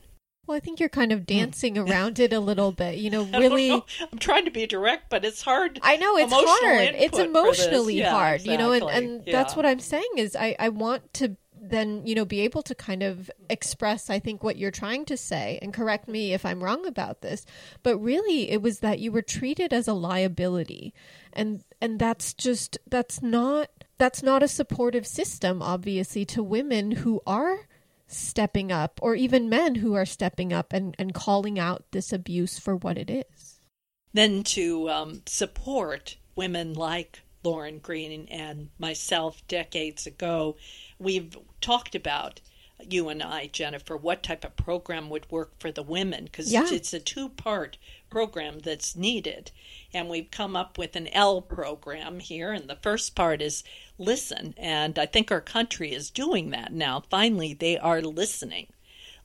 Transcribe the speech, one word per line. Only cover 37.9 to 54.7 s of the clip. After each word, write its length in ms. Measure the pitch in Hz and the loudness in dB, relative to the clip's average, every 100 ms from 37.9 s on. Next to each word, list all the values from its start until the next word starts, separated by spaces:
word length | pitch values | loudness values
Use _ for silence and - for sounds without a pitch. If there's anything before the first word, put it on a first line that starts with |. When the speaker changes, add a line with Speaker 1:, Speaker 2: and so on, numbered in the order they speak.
| 160 156 156 156 | -8 -8 -12 -12
Speaker 2:
and 400 | 165 156 147 151 - | -12 -10 -12 -14 -10
myself 680 | 160 156 - 170 160 - - | -8 -6 -2 -2 -2 -6 -6
decades 600 | 175 160 170 156 147 151 | -6 -4 -6 -6 -8 -14
ago, 480 | - 175 165 156 151 - - - - | -6 -2 0 -2 -6 -14 -20 -20 -8
we've 380 | 185 185 165 - - - | -2 -2 -4 -14 -20 -8
talked 340 | - 240 247 180 | 0 0 0 -8
about, 440 | 160 143 151 - - _ - - - | -4 -4 -6 -12 -20 _ -20 -20 -6
you 220 | 180 160 | -2 -2
and 120 | 151 | -4
I, 240 | 151 156 143 | -6 -8 -8
Jennifer, 480 | - 151 143 - 156 | -6 -6 -8 -10 -6
what 240 | 160 170 | -4 -4
type 200 | - 160 | -4 -8
of 120 | 143 - | -6 -6
program 540 | - 175 175 165 151 | -4 -4 -6 -8 -8
would 200 | 151 - | -10 -6
work 220 | 165 156 - | -8 -8 -10
for 120 | 165 | -10
the 120 | 151 | -8
women, 440 | 147 175 196 160 - | -6 -2 -2 -4 -10
'cause 240 | - 156 | -8 0
Speaker 1:
Yeah. 160 | 226 339 | 2 2
Speaker 2:
it's 220 | 339 - | 0 -4
a 60 | 170 | -8
two-part 800 | - - 269 - 220 202 147 - - - _ | -8 -8 -8 -8 -4 -4 -6 -12 -20 -20 _
program 500 | 220 220 170 151 151 | -4 -4 -6 -10 -10
that's 360 | 160 151 - 170 | -10 -8 -8 -4
needed. 560 | 196 233 - - - - - - - | -2 -2 -4 -10 -14 -20 -20 -20 -10
And 160 | 180 170 | -8 -6
we've 200 | 170 160 | -6 -8
come 260 | - 196 185 | -8 -4 -4
up 220 | 185 - | -6 -8
with 180 | 170 175 | -8 -8
an 120 | 165 | -2
L 320 | 196 202 185 | 4 4 4
program 800 | 180 180 147 151 147 151 151 180 | -2 -6 -6 -8 -10 -12 -10 -12
here, 320 | - 165 175 | -12 -8 -6
and 180 | 208 135 | -8 -10
the 60 | 139 | -6
first 340 | 208 220 - - | -2 -2 -2 0
part 260 | 170 151 | 2 2
is 220 | 151 - - - - - | -2 -6 -12 -20 -20 -4
listen, 560 | 185 254 - - 156 - | -2 0 -2 -10 -10 -8
and 420 | 175 | -4